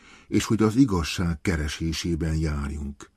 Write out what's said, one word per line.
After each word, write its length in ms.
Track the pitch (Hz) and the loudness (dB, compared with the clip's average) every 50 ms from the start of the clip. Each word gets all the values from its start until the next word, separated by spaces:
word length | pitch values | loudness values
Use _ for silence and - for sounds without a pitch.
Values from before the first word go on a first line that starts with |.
| - - - - - | -20 -20 -20 -20 -6
és 180 | - - 104 - | -2 0 0 2
hogy 160 | - 120 98 | 2 2 4
az 140 | 107 110 104 | 4 4 6
igazság 640 | 127 139 - 95 87 78 - - - 90 85 82 - | 4 4 4 4 0 0 -2 -2 -2 0 -2 -2 -2
keresésében 920 | - 101 85 76 76 73 - - 82 82 80 - - 87 85 76 82 80 78 | -2 -2 -2 0 -2 -4 -4 -4 -4 -4 -4 -2 -2 -2 -2 0 0 0 0
járjunk. 760 | 78 80 78 76 71 71 69 71 73 71 69 69 - - - _ | 0 0 -2 -2 -2 -4 -6 -6 -6 -8 -10 -10 -12 -18 -20 _